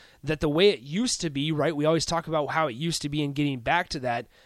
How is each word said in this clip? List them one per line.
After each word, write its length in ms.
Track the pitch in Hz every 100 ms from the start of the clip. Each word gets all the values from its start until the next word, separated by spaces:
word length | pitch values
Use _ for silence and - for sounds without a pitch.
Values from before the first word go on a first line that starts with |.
| - -
that 180 | 135 156
the 80 | 160
way 200 | 147 202
it 120 | 143
used 420 | 135 175 247 -
to 80 | 165
be, 200 | 139 151
right, 220 | 151 147
we 120 | 147 151
always 180 | 165
talk 220 | - 170 160
about 240 | 156 135
how 160 | 156 156
it 80 |
used 260 | 117 165 160
to 80 | 147
be 140 | 147
and 120 | 143
getting 260 | 139 147 131
back 280 | 120 165 185
to 120 | 160
that. 260 | 123 120 120 _